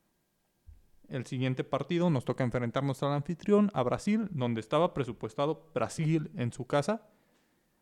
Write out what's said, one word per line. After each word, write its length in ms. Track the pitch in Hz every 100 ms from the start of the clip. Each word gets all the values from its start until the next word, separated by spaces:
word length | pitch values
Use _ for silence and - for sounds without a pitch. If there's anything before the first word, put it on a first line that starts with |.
| _ _ _ _ _ _ - - _ _ -
El 160 | 139 117
siguiente 380 | 131 131 131
partido 460 | 143 135 - 175 175
nos 160 | 139 -
toca 180 | 123
enfrentarnos 580 | 127 123 120 135 139 135
al 120 | 143
anfitrión, 580 | 143 139 170 - 202 208
a 80 | -
Brasil, 460 | - - - 214 208
donde 280 | 147 123 113
estaba 340 | 107 151 175
presupuestado 760 | 147 127 113 110 - 143 151 -
Brasil 580 | - 113 - 156 160 - 175
en 160 | 120
su 140 | - 120
casa. 400 | 143 147 220 - _ _ _ _ _ _ _